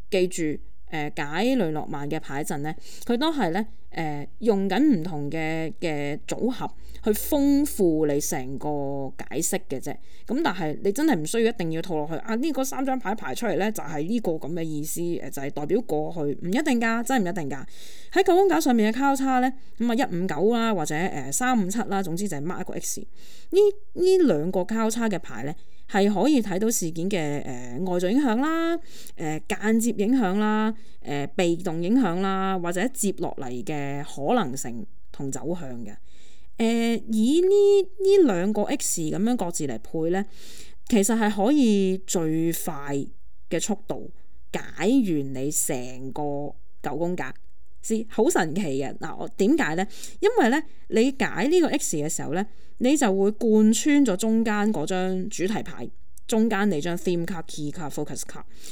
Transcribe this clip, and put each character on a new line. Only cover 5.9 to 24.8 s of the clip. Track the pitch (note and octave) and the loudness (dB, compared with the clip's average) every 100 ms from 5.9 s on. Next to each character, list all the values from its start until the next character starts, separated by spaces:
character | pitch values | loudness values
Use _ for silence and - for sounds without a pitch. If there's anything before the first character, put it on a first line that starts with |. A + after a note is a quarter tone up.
| D3 C#3+ D3 - | -2 -2 -4 -4
組 | - A#3 | -2 -2
合 | B3 D3+ - - - | -2 -6 -6 -8 -4
去 | - | 0
豐 | G#3+ - D4 C#4 C#4 D4 | 0 2 2 4 4 2
富 | - F3+ D#3 D#3 | 2 2 4 2
你 | C#3+ | 2
成 | - D3+ B2+ C3+ | 0 -4 -4 -4
個 | D3+ D3 C#3 C#3 C3+ - | -4 -2 -2 -4 -6 -6
解 | - C3 | -6 -2
釋 | E3+ F#3+ - | -2 -2 -4
嘅 | C3 | -6
啫。 | - - - - - | -6 -8 -8 -8 -4
咁 | B3+ | -2
但 | D#4+ F#3 | -2 -2
係 | D#3 B2 | -4 -2
你 | G3 | -2
真 | G3+ D#4 | 2 2
係 | G3+ | 2
唔 | D3+ | 0
需 | A#3 | 2
要 | A3+ | 2
一 | A3+ | 0
定 | E3 | -2
要 | D#3+ | -2
套 | E3 D#3+ | -2 -4
落 | D3+ | -2
去 | D#3+ | -6
啊！ | - A3+ | -4 -2
呢 | D#4+ | -2
個 | C#4 | -2
三 | C4 B3+ C4+ | -2 -2 -2
張 | C4 | -2
牌 | F#3+ | -2
排 | G#3 C#3 C3 | -4 -4 -4
出 | A3+ | 0
嚟 | D#3+ | 0
呢， | G#3 | 0
就 | G#3+ | -2
係 | D3+ D#3+ | -4 -4
呢 | D#3+ A#3 | -2 0
個 | G3+ | 0
咁 | D#3+ F3 | -2 -4
嘅 | E3+ | -4
意 | E3 D3+ | -4 -4
思， | D3+ - E3+ E3+ | -4 -4 -2 -4
呃， | C3+ | -4
就 | C#3 | -6
係 | C#3 | -6
代 | C#3+ D3 | -4 0
表 | G#3 | 0
過 | - D3+ D#3 | 0 -2 -2
去， | E3 | -4
唔 | D3 C3+ E3+ | -4 -2 -2
一 | A3+ | 0
定 | D#4 A#3 | 2 2
㗎， | A#3 A3+ | 2 -2
真 | A#3 C4 | 0 0
係 | F3 | 0
唔 | |
一 | |
定 | F#3 C#3+ | -2 -4
㗎。 | C#3 C#3+ - - - - | -6 -8 -8 -8 -8 -2
喺 | F4 | 2
九 | F#4+ | 6
宮 | F4 G4 | 6 6
格 | D#4 | 4
上 | D#4 | 4
面 | A#3 G#3+ | 4 4
嘅 | A3+ | 4
交 | C#4 | 2
叉 | C4+ C4+ B3+ | 2 2 2
呢， | B3+ C4 - - | 2 0 -6 -4
咁 | A#3+ | -2
啊， | A3+ | 0
一 | C#4 F3 | 0 0
五 | F#3 | -2
九 | D3+ G3 | 2 2
啦， | A#3 A3+ | 4 2
或 | G3+ D3+ | 0 0
者， | D#3 | 0
呃， | F#3 - C3 | 0 -2 -4
三 | - B3+ B3 | -2 2 2
五 | F3+ | 2
七 | G#3 | 0
啦， | - F#3+ | 0 -2
總 | F#3+ E3+ | -2 -2
之 | G3+ | -2
就 | D3 | -2
係 | |
mark | D3+ F3+ | -4 -4
一 | |
個 | F3+ - | -6 -6
X。 | - - | -6 -8
呢， | - - - - - F4+ G#4 G4+ - | -8 -8 -8 -8 0 4 4 2 -6
呢 | - F#4 F#4+ | 0 4 6
兩 | D4+ D3+ E3 | 6 4 2
個 | F#3+ | -2
交 | F3+ A3 | -2 0